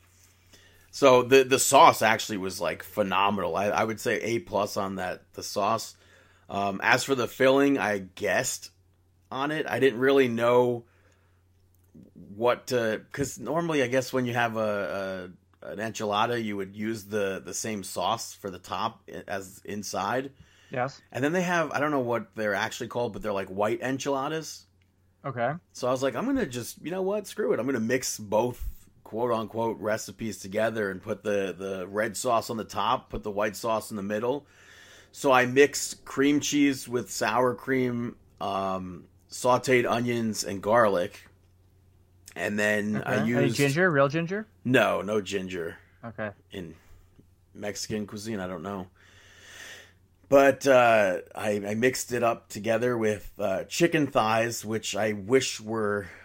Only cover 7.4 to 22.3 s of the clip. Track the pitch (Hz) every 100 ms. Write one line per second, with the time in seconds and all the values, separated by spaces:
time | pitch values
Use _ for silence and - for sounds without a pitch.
7.4 | 131 135 143 135 101 104 92 - 101 98
8.4 | 131 - - _ _ _ _ _ - 127
9.4 | 143 156 - 117 131 113 135 139 127 117
10.4 | 120 123 123 120 - _ _ _ _ _
11.4 | _ _ _ _ _ - - - 85 101
12.4 | 117 - - 123 113 101 - - 135 -
13.4 | 120 160 170 151 120 131 127 131 123 120
14.4 | 117 110 107 101 87 95 95 95 90 -
15.4 | _ _ - 87 110 - 107 104 117 120
16.4 | 107 101 95 104 107 113 98 107 98 95
17.4 | - 98 113 107 95 98 90 113 - -
18.4 | 98 90 - 92 110 - - 90 - 98
19.4 | 92 - - 104 98 98 98 127 139 -
20.4 | - _ _ 131 131 - _ 120 143 180
21.4 | 175 175 151 117 147 143 120 117 107